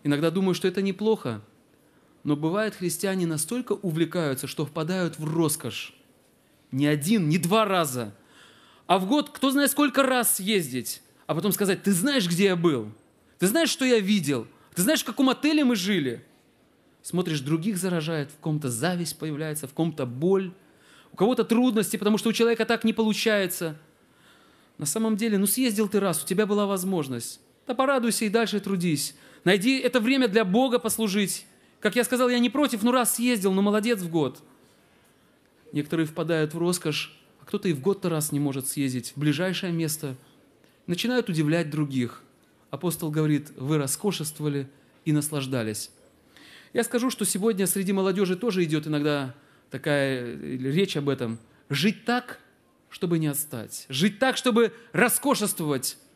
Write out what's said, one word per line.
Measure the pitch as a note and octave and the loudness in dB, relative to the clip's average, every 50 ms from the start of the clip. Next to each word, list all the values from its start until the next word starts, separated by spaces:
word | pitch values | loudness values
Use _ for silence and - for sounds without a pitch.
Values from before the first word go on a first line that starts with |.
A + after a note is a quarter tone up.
| - | -2
иногда | D3 C#3+ C#3+ D#3+ E3 | -2 0 2 2 0
думаю, | E3 G3 F#3+ F#3 F3 | 2 2 2 2 0
что | - - F#3 | 0 0 -2
это | F3+ G3 | 0 0
неплохо. | G3 G3 F#3 G3 G#3 A3 A3 - - B2+ A2 G2+ - - _ _ _ _ _ _ _ _ _ _ _ _ _ _ - | -2 -2 -2 0 0 0 0 0 -2 -6 -8 -8 -12 -18 _ _ _ _ _ _ _ _ _ _ _ _ _ _ -2
Но | C#3+ D3 | -2 -2
бывает, | D3 D3+ D#3+ F#3 G#3 A3 G#3 G#3 | 0 0 -2 0 0 -2 -2 -4
христиане | - F#3 E3+ E3 - - G3 F#3+ F#3+ F3 | -4 -4 -4 -4 -2 -2 -2 -2 -2 -2
настолько | E3 D#3 D3+ - - A#3 B3+ B3+ - | -2 -2 -4 -4 -4 -4 -6 -4 -4
увлекаются, | - - - F3 D#3 E3 E3 D#3+ F3+ F3+ D#3+ C#3+ C3 B2+ - | -4 -4 -2 -4 0 0 0 0 0 -2 -2 -2 -2 -4 -6
что | C3 - - D3+ | -8 -6 -6 -6
впадают | C3 - E3 D#3 E3 F#3 F#3+ F3+ D#3+ E3 - | -4 -4 -4 -4 -2 -2 -2 -2 -2 -4 -6
в | D#3 | -6
роскошь. | D3+ D#3+ E3 E3 D3+ D#3 - - A#2 G2+ - - - - _ _ _ _ _ _ _ _ _ _ _ _ _ _ _ | -2 0 2 2 2 0 -2 -4 -8 -8 -8 -12 -12 -16 _ _ _ _ _ _ _ _ _ _ _ _ _ _ _
Не | C3 C3 D3 | -2 0 2
один, | D3 D3+ D3 C#3 F3+ A#3 G#3 E3 D3 | 2 2 0 2 2 2 4 4 4
не | D#3 E3+ | 2 2
два | E3+ E3+ G#3 A3+ G#3+ | 2 2 2 2 2
раза. | G3 F#3+ F3+ D#3+ C3+ B2 B2 A2+ G#2 G#2 - _ _ - - - - - - - _ _ _ _ | 2 2 0 0 0 -2 -4 -6 -6 -10 -16 _ _ -20 -20 -20 -20 -20 -20 -20 _ _ _ _
А | - F3+ G3 | 0 2 2
в | F#3 | 2
год | F#3+ C#4 D4+ F#3 - | 2 2 0 0 -2
кто | - - C4 C#4 | -4 -2 0 0
знает | C4 C#4+ C#4+ C4 | 2 2 2 2
сколько | - D4 D4 C4+ - C#4 | 2 2 2 2 4 2
раз | C4+ C4 C4 B3 A3+ - - | 2 4 2 2 2 0 0
съездить. | - F#3 G3+ A3 F#3+ D#3 B2 B2+ B2 G#2+ - - - - _ _ _ _ | 0 0 0 0 0 0 -2 -4 -6 -6 -6 -10 -12 -14 _ _ _ _
А | - D3+ | -4 -2
потом | E3 E3+ G#3 | 0 0 0
сказать: | - - G#3 F#3 F#3+ F#3 | 0 2 2 0 0 0
"Ты | - G3+ | 2 2
знаешь, | G3 E3 G3 D4 C#4+ C4 F#3 | 2 2 2 2 2 2 2
где | E3+ F3 E3+ G3+ | 2 2 4 4
я | F#3+ F3+ | 4 4
был? | F3 E3 E3+ C#3+ A#2 G#2+ G#2+ G#2+ - _ _ _ _ _ _ _ - | 4 2 2 2 0 -2 -8 -12 -18 _ _ _ _ _ _ _ -2
Ты | F3 | 0
знаешь, | F#3+ A#3 C#4+ E4 A#3+ | 2 2 2 2 2
что | - - C4+ | 0 0 2
я | B3+ A#3+ A3 | 4 4 4
видел? | F#3+ F#3+ G#3+ G3 D3 C#3 C#3 A#2 G#2+ - - _ _ _ - | 4 4 2 2 2 0 0 -2 -2 -6 -14 _ _ _ -4
Ты | F3 | 0
знаешь, | F3+ C4 D#4+ B3 | 2 2 2 0
в | - | -2
каком | - A3 - C4 C4 | -4 0 2 2 2
отеле | A#3+ - - D4+ D#4+ D4+ C#4+ | 2 2 0 2 2 4 4
мы | B3 A#3+ | 2 2
жили?" | F#3+ F3 G3+ G#3 E3+ C#3 B2 A2+ - - _ _ _ _ _ _ _ _ _ _ _ _ _ _ _ | 2 0 0 0 0 0 -2 -4 -8 -12 _ _ _ _ _ _ _ _ _ _ _ _ _ _ _
Смотришь, | - - E3+ F3 F3+ F3 D#3 C#3+ | -12 -4 -4 -2 -2 -2 -2 -4
других | B2+ C#3+ E3 D#3+ E3 A3+ G3+ F3 | -2 -2 -2 -2 0 -2 -4 -2
заражает, | F3+ F#3 F3+ E3 D3+ E3 E3 D3+ C#3+ D3+ | -2 -2 -2 -2 -2 -2 -4 -4 -4 -6
в | - - | -10 -8
ком-то | - E3 D3+ D3 D3 B2+ | -4 -4 -4 -2 -2 -4
зависть | A#2 A2 C#3+ F3+ F3+ F3 E3+ D#3 - - | -4 -2 -2 -2 -2 -2 -4 -6 -8 -8
появляется, | - D#3 D3 C#3+ D#3+ D#3 D3+ D3+ C#3 B2 | -8 -6 -6 -6 -6 -6 -6 -8 -10 -8
в | |
ком-то | - - D#3+ E3 D#3 - C3 | -2 -2 -2 -2 0 -4 -6
боль, | A#2 A#2+ C3 D#3+ F#3 G3 F#3+ F#3+ F3 - - _ _ _ _ _ - - - - _ | -6 -4 -2 2 2 2 2 0 -4 -8 -14 _ _ _ _ _ -20 -20 -20 -20 _
у | - | -2
кого-то | - F#3 A#3 B3+ A#3 A3 | 0 2 2 4 2 2
трудности, | - A#3 A#3+ B3+ B3+ G#3 A3 F#3+ G3+ - | 2 4 4 4 4 2 2 0 0 -2
потому | G3 G3+ G#3 G#3+ G3+ | -2 2 2 2 2
что | - A3+ | 2 0
у | |
человека | G#3 - A3+ A#3 A#3 A3+ A3 | 2 2 2 2 2 2 2
так | G#3+ A3+ G#3+ - | 0 0 2 2
не | A3 | 0
получается. | - A3 A3 G#3+ G#3 - - A3 G#3 G3+ F#3+ F3 F3+ - F3 D#3+ D3+ D#3 - _ _ _ _ _ _ _ _ - - _ _ _ _ _ _ _ _ | 2 2 2 0 0 0 2 2 2 2 2 0 -2 -4 -6 -6 -8 -10 -16 _ _ _ _ _ _ _ _ -20 -20 _ _ _ _ _ _ _ _
На | - D3+ | -6 -6
самом | - - A3 A3+ A3 A3 | -4 -2 0 0 0 0
деле, | G3 A3+ A3+ G#3 F#3+ | 0 0 0 2 2
ну, | G3+ | 2
съездил | G3+ - B3+ C4 A#3+ G3+ G#3+ G#3+ G3+ | 2 2 0 0 0 2 0 0 0
ты | - G3+ | 0 0
раз, | G3 F#3+ D#3+ - | 0 0 -2 -2
у | - | -4
тебя | - F#3 G3 G#3+ | -2 0 0 2
была | G3 G#3 G#3 G3+ | 2 2 2 2
возможность. | G3 G3+ F#3 F3+ F#3+ F#3+ E3 C#3 C3 B2 A#2 - - - - _ _ _ _ _ | 0 0 -2 -2 -2 -2 -2 -2 -2 -6 -8 -8 -10 -14 -16 _ _ _ _ _
Да | - A#3+ | -4 -2
порадуйся | B3+ C4+ C#4 C#4 C4 A3+ A#3 G3+ - A3+ | 0 2 2 2 2 2 0 0 0 -2
и | G#3 | 0
дальше | F#3+ A#3 A3+ - G#3+ G3+ | 2 0 0 0 -2 -4
трудись. | G3+ G3 G3 F3+ F3 F3 D3+ C3+ - - - - - - - - _ | -2 -2 -2 0 0 0 0 0 -2 -6 -10 -14 -20 -20 -20 -2 _
Найди | F3 G3 G3 F#3+ C4 C4+ C4 | 2 4 4 4 2 2 2
это | - A#3+ - B3 | 0 2 2 2
время | G#3+ B3 C#4 C4+ B3+ G#3 | 2 4 4 4 4 4
для | F#3 A3+ G#3+ | 4 2 2
Бога | F3+ F#3 A#3+ C4 C4 A#3 A#3+ | 4 4 4 4 4 2 0
послужить. | A#3 G#3+ - A3 A3 G3+ F#3 G#3+ G3 D#3+ - - - - _ _ _ _ _ _ | 0 -2 -2 0 0 0 0 0 0 0 -2 -8 -10 -16 _ _ _ _ _ _
Как | - G#3+ - | -2 0 2
я | B3 A#3 | 2 0
сказал, | - B3+ A#3+ B3+ B3 | 2 2 2 2 2
я | B3 A#3+ | 4 2
не | A#3+ B3 | 2 2
против, | - C#4 D4 - A#3+ G3+ | 2 2 0 0 0 2
ну, | G#3 B3 | 2 2
раз | B3 B3+ A#3 G3+ - | 4 4 2 0 0
съездил, | - A#3 B3 B3 G3+ F#3 G3 | 0 2 2 2 2 2 2
ну, | F#3+ G3 | 2 4
молодец | G3+ G#3 G#3 G#3+ G3+ A#3+ A#3+ F#3+ | 4 4 2 2 2 0 0 0
в | F3+ E3 | -2 0
год. | E3 D#3+ C#3 B2+ - - - - - _ _ _ _ _ _ _ _ _ _ _ _ _ _ _ _ _ _ _ _ _ _ - | 0 2 2 0 -2 -8 -16 -20 -20 _ _ _ _ _ _ _ _ _ _ _ _ _ _ _ _ _ _ _ _ _ _ -6
Некоторые | - D3 D3 D3+ E3+ E3 D#3+ | -6 -6 -4 -2 -2 -2 -2
впадают | D3+ D#3 F3+ D#3+ D#3+ E3 D#3+ D#3 D3+ | -2 -4 -4 -2 0 0 0 0 -2
в | D#3 E3+ | -2 -2
роскошь, | F3 F3 F3+ F3 - D#3 D3 D3+ - - - - _ _ _ _ | 0 0 0 0 -2 -4 -4 -4 -6 -8 -14 -20 _ _ _ _
а | - | -8
кто-то | - - G#3 - F#3 | -6 -6 -2 0 0
и | |
в | D#3 C3 | 0 0
год-то | C3 G3+ G3 G3 - F3 | 0 0 0 0 -2 -2
раз | E3 D#3 D3+ D3+ | -2 -2 -2 -2
не | D3 C#3+ | -2 0
может | D3 C#3+ C3 C#3 C3 | 0 0 -2 -4 -6
съездить | - - C#3+ C#3 C3 B2+ B2 A#2 - | -4 -2 -2 -2 -2 -2 -4 -6 -8
в | - | -8
ближайшее | C#3 D3 D3+ C#3+ D3 F3+ F#3+ F3 F3+ G3 F3+ | -2 0 0 2 2 0 -2 -2 -2 -4 -2
место. | E3+ E3 D#3+ D3+ D#3 - D3+ C3+ B2+ - - - _ _ _ _ _ _ _ _ _ _ _ | -2 -2 -2 -2 -4 -6 -8 -10 -10 -12 -16 -20 _ _ _ _ _ _ _ _ _ _ _
Начинают | - F3 F3 - A#3 B3+ A#3+ A#3 G3+ | -6 -4 -2 -2 0 0 0 0 0
удивлять | E3 D#3+ D3+ D3 D#3+ E3+ E3 D3+ | 0 0 2 2 2 2 0 0
других. | D3+ D#3 D3+ C#3 C3 C3 A#2+ A#2 - - - _ _ _ _ _ _ _ _ _ | -2 -2 -2 0 0 0 -2 -2 -4 -12 -20 _ _ _ _ _ _ _ _ _
Апостол | - C#3+ F3+ E3+ E3 - E3+ D#3 | -10 -4 -4 -4 -4 -2 -4 -4
говорит: | D3+ D#3+ D#3 D3+ D3 D3 D3 - - | -2 0 2 2 0 0 -2 -6 -12
"Вы | - C3 C#3 D#3 D3 | -10 -4 -2 0 0
роскошествовали | C#3 C3 - - - G3+ F3 - D3+ D3+ - - D3+ D3+ C#3+ C#3+ C3 C3+ - _ _ _ _ _ _ | 0 -2 -4 -2 -2 -4 -2 -4 -6 -8 -8 -6 -4 -4 -2 -4 -6 -8 -14 _ _ _ _ _ _
и | D#3+ | 0
наслаждались". | D3+ D3 C#3+ D3+ D#3 C#3+ C3 C3 C3+ B2 A2 A2 G#2+ - - - _ _ _ _ _ _ _ _ _ - - - - - - - - | 0 0 0 -2 -4 -6 -4 -2 -2 -2 -2 -2 -4 -6 -8 -12 _ _ _ _ _ _ _ _ _ -20 -20 -20 -20 -20 -20 -4 -2
Я | A#3 A3+ | -2 -2
скажу, | - - A#3 B3 B3+ | 0 0 0 0 0
что | - - G#3 | -2 -2 -2
сегодня | - - F#3 G3+ A#3 A3 F#3+ G3 | -2 -2 0 0 0 2 2 0
среди | F3 - G3 F#3 F#3+ | 0 0 0 0 0
молодёжи | G3 F#3+ F#3+ G3 F3+ G3+ G3 F3+ F#3 | 0 2 2 2 2 2 0 0 0
тоже | F3+ B3 A#3+ F#3 F#3 F3 | 0 -2 0 0 0 2
идёт | D3+ D#3 D3+ D3+ | 2 0 -2 0
иногда | D#3 D3+ D3 D3 D3+ D3 C#3+ C3+ C3 B2 - - _ _ _ _ _ | -2 -2 0 0 0 0 0 -2 -6 -10 -14 -20 _ _ _ _ _
такая, | - C3 - D#3 D3 C#3+ C#3 C3+ C3 B2 | -12 -6 -2 0 0 2 2 0 -2 -2
э, | A#2+ A#2 D#2 C#2+ D3 - C3 B2+ | -4 -8 -8 -8 -8 -8 -6 -4
речь | C3 C3+ C#3+ F#3 G3 F3+ - D#3 | -4 0 0 0 0 0 -2 -2
об | C#3+ C#3 | -2 -2
этом. | C3+ C3 B2 A2+ A2+ A2+ - _ _ _ _ - | -2 -2 -2 -6 -6 -8 -12 _ _ _ _ -6
Жить | C#3+ C3+ D#3+ A3 - - - | -2 0 0 0 0 0 -4
так, | A#3 A#3+ B3 - - - - _ _ _ _ _ _ _ _ _ _ | -4 -2 -2 -4 -8 -14 -18 _ _ _ _ _ _ _ _ _ _
чтобы | - - F#3+ E3+ E3+ D#3+ | -8 -6 -2 0 0 0
не | D#3 D3 | 0 0
отстать. | C#3 - - - C3 A2+ G#2+ - - - - - | -2 -2 -6 -6 -10 -12 -12 -12 -14 -16 -12 -8
Жить | C3 C3 F#3 G#3+ G#3 - | -2 0 0 0 2 2
так, | C4 C4 B3 | 0 0 0
чтобы | - - B3 G#3+ A#3 A#3 G#3 - - - - | 0 0 2 4 4 4 2 0 -8 -16 -4
роскошествовать. | - E3 A#3+ A3+ - - - C#4+ A#3+ - G#3+ F#3+ - - D#3+ D3 C#3+ B2+ - - - - _ _ _ | 2 2 2 4 2 0 0 0 0 0 0 -2 -4 -4 -2 -2 -2 -2 -4 -6 -8 -10 _ _ _